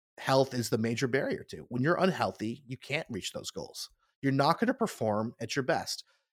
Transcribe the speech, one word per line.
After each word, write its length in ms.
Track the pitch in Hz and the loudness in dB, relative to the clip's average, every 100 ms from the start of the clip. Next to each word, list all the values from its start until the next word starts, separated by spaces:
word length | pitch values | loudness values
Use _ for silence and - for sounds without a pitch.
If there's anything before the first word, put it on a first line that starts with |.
| _ - | _ -8
health 360 | - 135 135 127 | 2 4 4 0
is 140 | 110 | 0
the 80 | 113 | 0
major 300 | 113 117 131 | 0 0 2
barrier 360 | 131 277 - - | 2 0 -4 -8
to. 160 | 80 - | -14 -6
When 140 | 123 | 0
you're 160 | 143 175 | 2 4
unhealthy, 640 | 190 - 101 - 107 131 120 | 2 2 0 -2 -6 -6 -10
you 100 | 131 | -12
can't 300 | - 147 - | -6 -6 -4
reach 220 | 92 - | -6 -6
those 180 | - - | -8 -8
goals. 380 | 90 65 - - _ _ _ | -8 -10 -10 -14 _ _ _
You're 100 | 139 | 0
not 280 | 135 143 165 | 4 4 4
gonna 140 | 226 | 2
perform 600 | 254 220 - 110 104 113 - | 2 -2 0 0 2 0 -4
at 160 | 113 143 | -4 -2
your 80 | |
best. 400 | 135 131 - - - _ _ | 0 0 -2 -8 -12 _ _